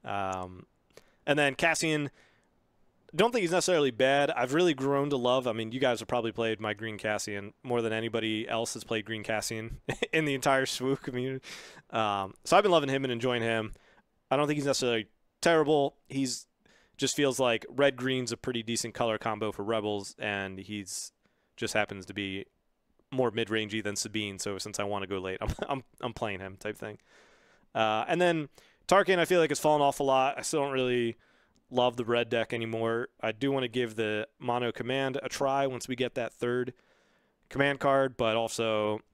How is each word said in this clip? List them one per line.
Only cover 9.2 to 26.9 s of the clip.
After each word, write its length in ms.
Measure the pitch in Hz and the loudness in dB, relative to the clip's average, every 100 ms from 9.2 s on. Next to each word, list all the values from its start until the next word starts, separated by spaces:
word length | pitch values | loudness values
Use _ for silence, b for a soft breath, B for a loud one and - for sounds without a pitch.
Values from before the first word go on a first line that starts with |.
Cassian 580 | 104 107 - 113 113 - - - | -4 -4 -2 -8 -8 -10 -8 -6
<laughs> 180 | - | 0
in 120 | 160 151 | 0 0
the 80 | |
entire 320 | 135 139 135 131 | 0 2 2 2
Swoo 360 | - 127 135 | -2 -2 -2
community. 420 | - 123 131 131 B B B B _ | -4 -6 -6 -8 B B B B _
Um, 460 | 113 107 101 95 - | -2 0 0 -4 -10
so 120 | - 180 | 4 6
I've 60 | |
been 80 | 202 | 8
loving 180 | 170 143 | 4 4
him 140 | 135 | -2
and 80 | 135 | -2
enjoying 300 | 117 127 120 | -2 0 0
him. 320 | 113 113 110 - b b _ _ _ | 0 0 -2 -10 b b _ _ _
I 60 | 135 | 0
don't 100 | 147 | 2
think 80 | 147 | 0
he's 80 | 139 | 0
necessarily 420 | 131 127 113 104 _ _ _ | 0 0 0 -4 _ _ _
terrible. 540 | - 165 147 151 139 _ _ | 4 4 4 4 2 _ _
He's 400 | 135 131 117 - _ _ b b - | -4 -4 -4 -12 _ _ b b -4
just 180 | 135 - | -2 2
feels 240 | 143 123 | 2 4
like 260 | 123 113 - | 2 2 -2
red 260 | - 143 127 | 2 2 2
green's 360 | 127 131 120 | -2 -2 -2
a 60 | 113 | -4
pretty 260 | - 120 | -4 -4
decent 300 | 110 113 117 | -4 -4 -4
color 240 | - 117 107 | -2 0 0
combo 340 | 113 107 107 | -2 -2 -4
for 120 | 101 | -4
Rebels, 520 | 101 113 104 104 98 - | -2 -2 0 -4 -6 -8
and 400 | 110 101 98 95 | -4 -4 -6 -8
he's 540 | 98 104 92 - - _ _ _ _ - | -10 -10 -8 -10 -12 _ _ _ _ -8
just 180 | 117 | -2
happens 320 | 110 104 104 90 | 0 -2 -6 -10
to 60 | |
be 320 | 101 98 95 - _ _ _ _ _ _ | -8 -6 -6 -10 _ _ _ _ _ _
more 200 | 131 123 | 0 0
mid-rangey 500 | 107 107 110 107 110 | 0 0 0 -2 -4
than 120 | 104 101 | -4 -4
Sabine, 440 | 107 107 104 98 | -4 -4 -4 -6
so 180 | 104 95 | -6 -6
since 220 | 104 101 | -6 -4
I 40 | |
wanna 240 | 101 101 95 | -4 -2 -4
go 120 | 98 | -4
late, 180 | 92 92 | -4 -4
<laughs> 20 | |
I'm, 80 | 110 - - | -6 -6 -4
I'm, 160 | 135 - _ | -6 -8 _
I'm 120 | 123 | -8
playing 260 | 110 110 95 | -4 -6 -6
him 180 | 95 95 | -10 -8
type 180 | 107 104 | -10 -8
thing. 200 | 113 | -12